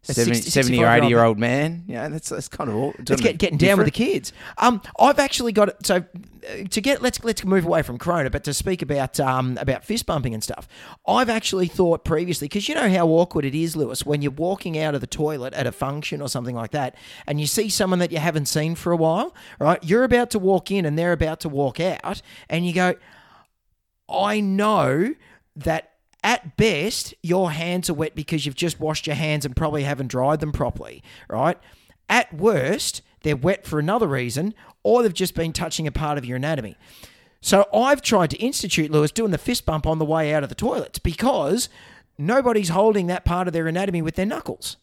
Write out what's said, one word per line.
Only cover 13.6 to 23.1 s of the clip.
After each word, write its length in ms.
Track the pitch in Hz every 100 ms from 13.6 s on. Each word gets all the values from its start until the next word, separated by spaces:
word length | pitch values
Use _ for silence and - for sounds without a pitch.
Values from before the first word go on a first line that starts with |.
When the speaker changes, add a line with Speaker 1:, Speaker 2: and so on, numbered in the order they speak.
| 165 160
Speaker 1:
Lewis, 300 | 127 123 139
when 160 | 147
you're 80 | 143
walking 480 | 139 170 190 185 156
out 160 | 156
of 80 | 143
the 40 | 123
toilet 460 | - 151 151 127
at 140 | - 123
a 60 |
function 500 | - 135 147 147 143
or 60 | 139
something 260 | 139 123
like 160 | 120 113
that, 240 | 147 127 - - - -
and 120 | 147
you 80 | 147
see 220 | - 220
someone 300 | - 190 180
that 120 | 175
you 60 | 160
haven't 280 | 170 156 139
seen 300 | 160 156 165
for 160 | 180
a 40 | 170
while, 380 | 160 170 330 - - -
right? 220 | 143 180
You're 200 | 160 220
about 260 | 254 240 240
to 80 | 214
walk 320 | 185 185 -
in 160 | 196 160
and 120 | 151
they're 140 | 175
about 280 | 170 156 160
to 100 | 165
walk 300 | 139 139 -
out, 420 | 180 160 - 202 - - -
and 160 | 165 175
you 60 |
go, 220 | 170 180 - -